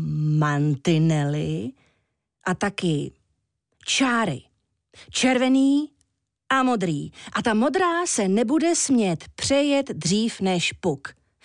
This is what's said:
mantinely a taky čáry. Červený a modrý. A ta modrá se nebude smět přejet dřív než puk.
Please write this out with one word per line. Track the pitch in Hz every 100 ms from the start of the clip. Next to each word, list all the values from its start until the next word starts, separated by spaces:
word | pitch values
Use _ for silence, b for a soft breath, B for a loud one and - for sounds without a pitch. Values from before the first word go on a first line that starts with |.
| 156 151 151 151
mantinely | 147 143 151 135 - 160 160 156 143 147 156 160 233 - _ _ _ _ _ _
a | 185
taky | 180 202 196 180 147 135 - _ _ _ _ _ _ -
čáry. | - 269 233 208 120 - _ _ _ _ B B
Červený | - 254 254 254 269 269 285 302 _ _ _ _ _ -
a | 269
modrý. | 254 233 180 147 156 B B
A | -
ta | 240
modrá | 214 233 359 349 339 349
se | - 196
nebude | 202 233 302 320 339
smět | - 247 196 165 - -
přejet | - 277 294 277 269
dřív | 165 156 208 226 -
než | 190 180 -
puk. | - 185 139 - - _ _